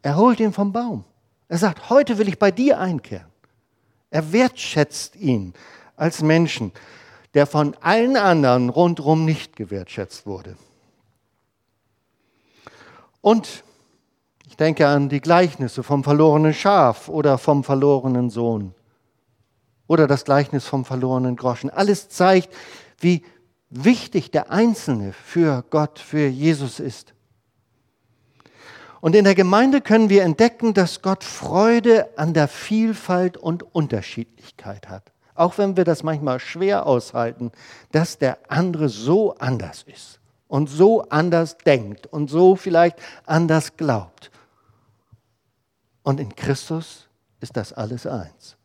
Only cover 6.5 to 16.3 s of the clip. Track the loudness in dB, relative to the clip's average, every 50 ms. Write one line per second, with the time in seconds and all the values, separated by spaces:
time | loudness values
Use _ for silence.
6.5 | -2 -8 -8 -10 -10 -16 -20 -20 -20 -20 -20 -20 _ _ _ _ _ 0 0 2
7.5 | 0 -2 -2 -2 -4 -6 -2 0 0 2 2 0 0 2 2 2 2 4 4 2
8.5 | 2 2 0 -2 0 2 0 0 0 -2 0 0 0 2 2 -2 -2 -4 -6 -16
9.5 | _ -14 -12 -10 -10 -12 -12 -12 -10 -12 -12 -12 -12 -20 _ -14 -14 -14 -14 -18
10.5 | -20 _ _ _ _ _ _ _ _ _ _ _ _ _ _ _ _ _ _ _
11.5 | _ _ _ _ _ _ _ _ _ _ _ _ _ _ _ _ _ _ _ _
12.5 | _ _ _ -20 _ _ -20 -20 -20 -20 _ _ _ _ 2 2 4 4 0 -6
13.5 | -18 -20 -20 _ _ _ _ _ _ _ _ _ _ _ _ _ _ _ _ -20
14.5 | -4 -2 0 0 2 4 2 4 4 2 0 0 -4 -4 2 4 4 4 4 2
15.5 | 0 -6 -8 -6 -6 -10 -4 -2 -2 -2 0 0 2 4 4 4